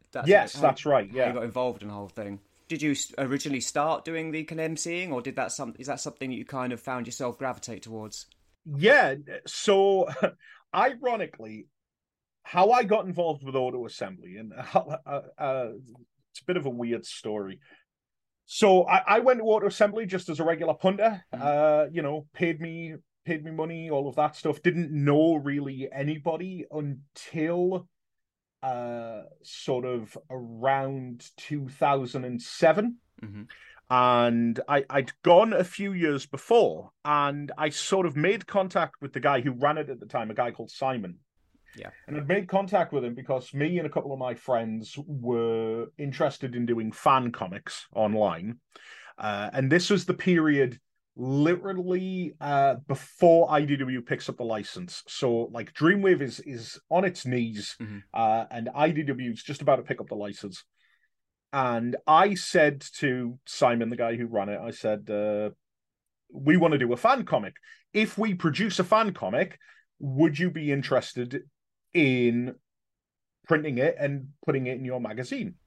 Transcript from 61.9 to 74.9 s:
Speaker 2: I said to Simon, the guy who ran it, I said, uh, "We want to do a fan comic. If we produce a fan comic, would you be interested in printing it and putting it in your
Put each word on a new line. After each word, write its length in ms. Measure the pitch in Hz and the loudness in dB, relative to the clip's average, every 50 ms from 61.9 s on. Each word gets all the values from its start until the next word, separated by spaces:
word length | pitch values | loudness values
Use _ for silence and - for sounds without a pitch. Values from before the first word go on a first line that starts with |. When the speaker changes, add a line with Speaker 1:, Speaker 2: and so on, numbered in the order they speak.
| 123 - - | -4 -2 4
Speaker 2:
I 280 | - 156 160 185 208 202 | 6 8 8 8 6 2
said 500 | 180 - - - 175 156 147 139 135 - - - - | -2 -4 2 4 6 6 6 4 0 -10 -16 -10 -4
to 400 | - 139 127 127 123 120 120 127 _ | -2 -2 -2 -2 -4 -6 -8 -10 _
Simon, 420 | - - - 147 123 120 117 117 113 | -10 -2 2 2 4 4 2 0 -2
the 80 | 120 | -2
guy 200 | 120 120 117 117 | -2 -2 -2 -2
who 100 | 117 120 | -4 -4
ran 220 | 117 117 104 98 101 | -4 -2 -2 -2 -2
it, 100 | 101 87 | -4 -6
I 120 | 92 117 104 | -8 -10 -10
said, 360 | - - 110 107 104 104 107 | -6 -4 -2 -2 -2 -4 -6
uh, 420 | 107 104 104 107 104 104 107 104 - _ _ _ _ _ _ _ _ _ _ _ _ _ _ _ | -4 -2 -2 -2 -2 -2 -2 -4 -8 _ _ _ _ _ _ _ _ _ _ _ _ _ _ _
"We 260 | - 139 135 147 165 180 | -14 -4 2 4 6 6
want 140 | 170 165 156 | 6 4 2
to 60 | 143 | 2
do 140 | 127 117 120 | 0 0 -2
a 40 | 120 | 2
fan 260 | - 226 269 262 196 | 4 2 2 2 0
comic. 300 | - 165 127 107 190 - _ _ - - _ _ _ - | 0 0 -2 -2 -2 -12 _ _ -20 -20 _ _ _ 0
If 240 | 208 220 - - - | 0 0 0 0 -2
we 160 | 220 220 190 | -2 -2 -2
produce 440 | 175 - 165 139 120 208 214 175 - | 0 0 -2 0 0 -2 -2 0 0
a 60 | 180 | 2
fan 300 | - 220 220 226 208 - | 4 4 4 4 2 -2
comic, 440 | - - 92 104 139 196 190 - - _ - - _ _ _ _ - | -4 -4 -2 0 0 -2 -2 -4 -18 _ -20 -20 _ _ _ _ -10
would 400 | - 139 131 135 160 160 147 143 | -8 -4 2 4 4 4 4 2
you 120 | 180 180 | -2 -2
be 200 | 147 165 151 147 139 | -2 -2 -2 -2 -2
interested 720 | 139 131 - 139 127 - - - 127 123 123 135 143 - _ _ _ _ _ _ _ _ _ - | -2 0 2 0 0 0 0 -6 -8 -8 -6 -6 -10 -10 _ _ _ _ _ _ _ _ _ 0
in 640 | 175 151 135 127 127 123 120 117 120 123 127 - _ _ _ _ _ _ _ _ _ _ _ _ _ _ _ _ _ _ - | 2 4 4 4 4 4 4 2 2 -2 -4 -8 _ _ _ _ _ _ _ _ _ _ _ _ _ _ _ _ _ _ 0
printing 300 | 165 156 151 156 127 120 | 0 0 0 -2 -2 0
it 180 | 135 160 175 - | 0 0 0 0
and 300 | 143 139 139 139 131 135 - _ - | -2 -4 -4 -4 -10 -12 -18 _ -4
putting 220 | - 143 135 127 | -2 -2 -2 -2
it 100 | 123 127 | -4 -6
in 80 | 123 131 | -6 -6
your 160 | 123 | -6